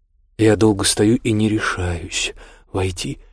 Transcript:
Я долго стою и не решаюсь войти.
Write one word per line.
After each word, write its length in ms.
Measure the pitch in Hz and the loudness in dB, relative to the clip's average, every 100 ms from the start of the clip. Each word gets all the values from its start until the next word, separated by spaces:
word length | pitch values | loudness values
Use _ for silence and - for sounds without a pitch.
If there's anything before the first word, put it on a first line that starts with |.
| _ _ _ - | _ _ _ 0
Я 180 | 110 101 | 2 4
долго 280 | 110 98 | 4 4
стою 340 | 95 - 107 123 | 0 2 2 2
и 140 | 120 | 0
не 160 | 107 107 | 0 0
решаюсь 840 | 107 - 98 90 85 82 - - - - - _ | 0 -2 -4 -4 -6 -8 -6 -6 -10 -20 -20 _
войти. 480 | 98 95 - 139 - - | -4 -4 -6 -10 -10 -16